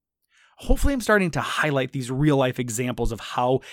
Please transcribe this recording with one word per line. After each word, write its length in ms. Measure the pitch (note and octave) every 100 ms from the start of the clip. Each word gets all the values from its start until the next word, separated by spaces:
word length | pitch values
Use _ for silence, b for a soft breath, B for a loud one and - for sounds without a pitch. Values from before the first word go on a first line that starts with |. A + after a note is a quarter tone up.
| _ _ _ b b b
Hopefully 340 | - - C#4
I'm 80 | C#4
starting 280 | - G#3+ F3+
to 100 | C3+
highlight 500 | A2 - D3+ C#3 B2+
these 180 | C#3 A#2+
real-life 480 | C3 D3+ C#3 B2+ B2+
examples 540 | B2 A2+ B2 A#2+ A2+
of 80 | A2+
how 400 | - - B2 C3 B